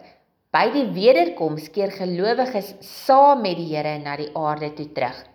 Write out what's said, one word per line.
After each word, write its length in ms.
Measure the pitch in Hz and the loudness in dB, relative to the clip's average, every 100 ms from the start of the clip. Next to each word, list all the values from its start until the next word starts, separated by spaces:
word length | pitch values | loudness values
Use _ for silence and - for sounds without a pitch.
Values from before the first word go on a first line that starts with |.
| - _ _ _ _ | -20 _ _ _ _
By 120 | 156 214 | 0 2
die 140 | 285 226 175 | 0 -2 2
wederkoms 720 | 220 302 339 - 160 151 - | 4 4 2 0 -4 -4 -6
keer 200 | 208 196 | -4 -4
gelowiges 840 | - 180 175 208 240 247 208 190 - | -4 -6 -2 0 0 -2 -4 -8 -14
saam 640 | - - - 269 285 269 | -20 -8 4 6 8 6
met 160 | 202 170 | 0 -4
die 100 | 165 | -4
Here 280 | 151 151 151 | -4 -4 -6
na 180 | 143 143 | -8 -8
die 120 | 147 165 | -8 -4
aarde 360 | 151 151 151 | -4 -4 -6
toe 140 | 151 147 | -10 -10
terug. 320 | - 127 - - | -6 -6 -6 -18